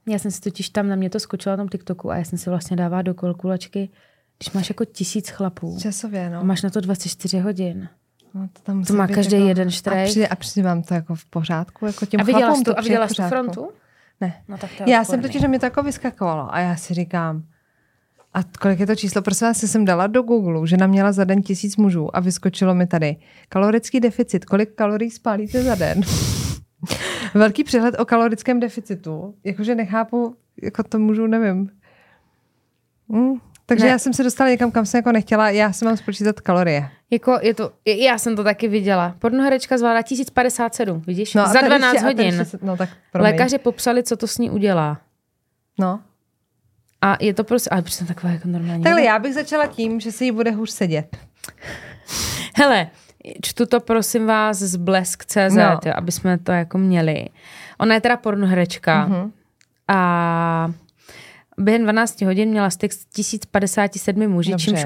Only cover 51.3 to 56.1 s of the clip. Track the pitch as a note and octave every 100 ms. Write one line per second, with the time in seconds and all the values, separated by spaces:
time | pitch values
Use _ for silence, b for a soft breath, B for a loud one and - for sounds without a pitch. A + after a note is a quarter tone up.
51.3 | _ - B B B B B B B B
52.3 | B B - C#4+ G#3+ D#3 b b _ -
53.3 | - - - A#3+ A#3+ A#3+ A3+ G#3 A#3 A3
54.3 | A3 G#3+ G3 G3 F3+ F3 F#3+ F3+ - -
55.3 | G#3 F#3+ G#3 - E3 D#3+ - E3+